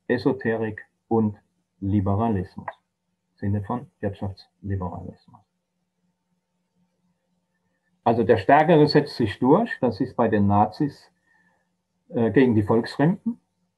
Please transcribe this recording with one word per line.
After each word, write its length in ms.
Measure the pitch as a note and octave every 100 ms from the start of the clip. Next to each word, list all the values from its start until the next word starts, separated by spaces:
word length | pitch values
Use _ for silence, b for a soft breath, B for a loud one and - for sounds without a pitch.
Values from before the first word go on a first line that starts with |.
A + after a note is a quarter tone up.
| -
Esoterik 760 | B2 C#3+ B2+ A#2 A2+ A2+ G#2 - _ _
und 280 | A2+ G#2+ G#2 _ _ _ _
Liberalismus, 880 | G2 G2+ F#2+ G2 A2+ G2 F2+ - - - _ _ _ _ _
im 60 | _
Sinne 240 | G2+ G2+
von 240 | G2 B2 C#3 _
Wirtschaftsliberalismus. 1400 | G#2 F#2+ G2+ G2 _ _ G2 F#2+ F2+ F2 F2+ - _ - _ _ _ _ _ _ _ _ _ _ _ _ _ _ _ _ _ _ _ _ _ _ _ _ _ _
Also 200 | - A#2
der 120 | G#2+ -
Stärkere 500 | - C#3+ D#3 D#3+ D3
setzt 300 | D3+ C#3+ -
sich 220 | A2 -
durch, 400 | B2+ E3+ A#3 -
das 200 | B2 G#2+
ist 160 | B2+ -
bei 120 | A2+
den 180 | G#2 G2+
Nazis, 640 | G2+ G#2+ - D3 - _ _ _ _ _ _ _ _ _ _ _
äh, 200 | B2 A2+
gegen 240 | G#2 B2+
die 80 | A2
Volksfremden. 760 | G2+ A#2 A#2 - D3+ F#3+ A#3 A#3+ _ _ _